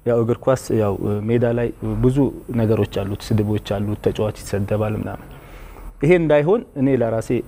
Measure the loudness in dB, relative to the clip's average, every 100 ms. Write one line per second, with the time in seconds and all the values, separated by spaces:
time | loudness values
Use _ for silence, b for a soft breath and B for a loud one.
0 | 0 2 2 0 0 0 0 0 0 0
1 | -2 -2 0 2 2 0 -2 -4 -4 2
2 | 2 4 0 -2 -6 0 2 2 0 -2
3 | -6 -6 -2 0 2 -2 -2 -4 -2 -2
4 | -2 0 -4 -4 -6 -4 -2 -2 -2 -4
5 | -6 -10 -14 B B B B B B -2
6 | 4 4 6 4 4 2 0 0 2 2
7 | 2 -2 -2 -2